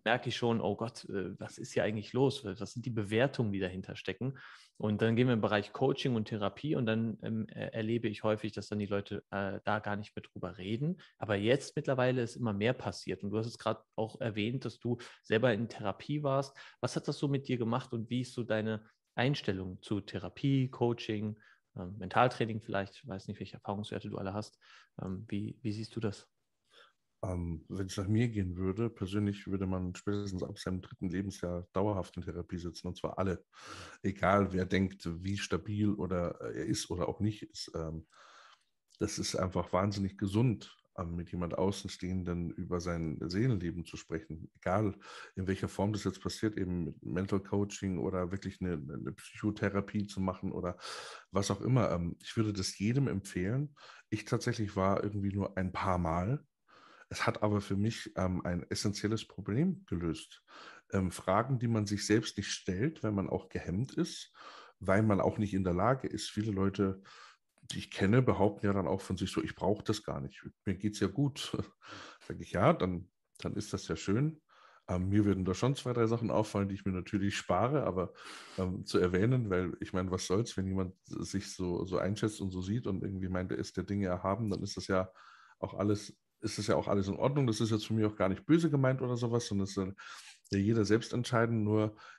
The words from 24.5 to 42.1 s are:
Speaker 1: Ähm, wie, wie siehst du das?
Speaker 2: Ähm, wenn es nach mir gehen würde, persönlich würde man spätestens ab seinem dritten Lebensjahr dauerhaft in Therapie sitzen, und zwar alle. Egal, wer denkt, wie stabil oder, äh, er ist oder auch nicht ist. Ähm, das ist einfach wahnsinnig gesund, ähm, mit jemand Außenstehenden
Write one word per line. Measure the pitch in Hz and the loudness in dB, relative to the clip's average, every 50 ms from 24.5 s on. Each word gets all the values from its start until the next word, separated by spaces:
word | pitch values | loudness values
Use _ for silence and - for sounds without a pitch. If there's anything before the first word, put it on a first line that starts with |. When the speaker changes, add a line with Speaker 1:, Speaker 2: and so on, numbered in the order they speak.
| _ _ _ - - - - _ _ - | _ _ _ -20 -20 -20 -20 _ _ -8
Speaker 1:
Ähm, | - 92 95 98 107 | -6 -6 -6 -6 -6
wie, | - 104 101 107 110 - - | -6 -4 -4 -4 -6 -8 -6
wie | - 110 104 | -6 -4 -4
siehst | 110 113 - - | -4 -6 -8 -6
du | 117 | -4
das? | 113 104 101 - - _ _ _ _ _ _ _ _ _ _ - - _ _ _ _ _ _ - - | -4 -4 -4 -4 -12 _ _ _ _ _ _ _ _ _ _ -20 -20 _ _ _ _ _ _ -10 -6
Speaker 2:
Ähm, | 95 90 87 87 85 82 80 - - | -4 -4 -2 -4 -4 -4 -6 -8 -8
wenn | 92 95 95 | -6 -6 -6
es | 92 - | -4 -4
nach | 104 95 | -4 0
mir | 95 107 110 123 | 2 4 4 4
gehen | 120 110 104 95 90 87 | 2 2 0 -2 -2 -2
würde, | 90 95 95 92 107 117 113 | -2 0 0 0 0 -2 -2
persönlich | - - 101 90 101 104 104 101 101 - - | -2 -4 -6 -2 0 0 2 0 0 -2 -4
würde | 92 95 95 95 | -4 -2 -2 0
man | 92 95 92 92 90 92 | 0 0 0 -2 -4 -6
spätestens | - - 104 101 101 101 98 95 90 - | -6 -4 -2 -2 -2 -2 -4 -4 -4 -4
ab | - 107 - | -6 -6 -6
seinem | - 95 92 87 | -4 -4 -4 -4
dritten | - - - - 98 92 | -6 -10 -10 -6 -4 -2
Lebensjahr | 85 95 101 98 90 - - 87 87 87 90 - | -2 -2 -2 -2 -4 -4 -4 -4 -4 -4 -6 -4
dauerhaft | - 95 98 107 104 92 87 - - | 0 0 2 2 2 0 -2 -4 -6
in | 92 85 | -8 -8
Therapie | 87 80 87 87 - 95 | -6 -6 -8 -8 -6 -6
sitzen, | 87 87 87 80 - - | -6 -6 -6 -8 -6 -6
und | 90 80 | -6 -6
zwar | - - - - | -4 -4 -4 0
alle. | - 92 98 87 - - _ _ - - - - - - - - - | 0 0 0 0 -2 -4 _ _ -18 -16 -14 -14 -14 -14 -16 -10 -4
Egal, | - 95 92 - 92 90 101 101 98 90 | -2 -2 0 2 4 6 8 8 6 4
wer | 90 92 92 | 4 0 2
denkt, | 90 95 92 98 92 - - - 85 85 82 90 | 4 4 4 4 4 0 -4 -6 -6 -4 -4 -2
wie | 98 101 | -2 -2
stabil | 101 - - 92 80 - 107 104 101 104 104 - | -2 -2 -2 -2 -2 -2 -2 0 2 2 2 2
oder, | - 85 90 92 87 87 85 - - | 2 0 0 0 0 0 0 -2 -4
äh, | - 58 - - | -6 -6 -4 -4
er | - | -2
ist | - 123 - - - | -2 -2 -2 -2 -4
oder | 87 87 - | -2 -2 0
auch | - - - | 0 0 0
nicht | 101 107 104 - - | 0 0 0 -2 -8
ist. | - - - - - - | -12 -10 -12 -10 -8 -6
Ähm, | 82 80 80 80 80 80 _ _ - - - - - - - - _ _ _ _ _ _ _ _ - | -4 -4 -4 -6 -8 -10 _ _ -20 -20 -20 -20 -20 -20 -20 -20 _ _ _ _ _ _ _ _ -4
das | - 101 - - | -4 -2 -2 -2
ist | 95 - - | -4 -2 0
einfach | - 92 92 - 90 87 - - | 0 0 0 0 0 0 2 2
wahnsinnig | 90 98 104 101 101 98 95 - | 2 4 2 2 0 -2 -2 -2
gesund, | - 107 98 98 107 131 127 101 - - - - _ _ _ - | -2 -2 0 2 4 4 4 2 0 -4 -14 -20 _ _ _ -8
ähm, | - 90 85 85 | -8 -6 -4 -4
mit | 87 85 - | -6 -6 -6
jemand | 87 87 87 82 - | -4 -4 -2 -2 0
Außenstehenden | - 95 98 98 - - 92 - - 92 90 | 2 2 2 2 0 -4 -8 -8 -6 -4 -2